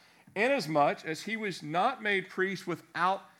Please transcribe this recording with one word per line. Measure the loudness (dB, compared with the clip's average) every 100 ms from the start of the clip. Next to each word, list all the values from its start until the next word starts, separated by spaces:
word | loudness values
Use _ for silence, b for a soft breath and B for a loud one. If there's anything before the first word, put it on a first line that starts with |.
| B B B
"Inasmuch | 0 2 2 2 4 4 2
as | -4 -6
he | -6 -4
was | -4 -6
not | -4 0 0 0
made | 0 0 -2
priest | -2 -2 -2 -6
without | -8 -6 0 2 0 -4